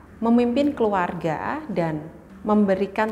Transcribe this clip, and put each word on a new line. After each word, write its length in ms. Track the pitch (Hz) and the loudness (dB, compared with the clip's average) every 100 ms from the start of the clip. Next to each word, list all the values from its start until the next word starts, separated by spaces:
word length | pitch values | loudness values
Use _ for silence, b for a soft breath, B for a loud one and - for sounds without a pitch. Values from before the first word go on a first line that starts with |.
| - - | -20 -4
memimpin 480 | 226 240 240 277 285 | 2 4 4 2 0
keluarga, 880 | 277 220 196 180 180 160 143 104 285 311 | 2 0 0 -2 -2 -4 -4 -4 -6 -6
dan 400 | 180 165 156 156 - - - 208 | -2 -2 -2 -8 -16 -20 -10 0
memberikan 640 | 208 202 190 196 208 220 | 2 4 2 -2 -2 -4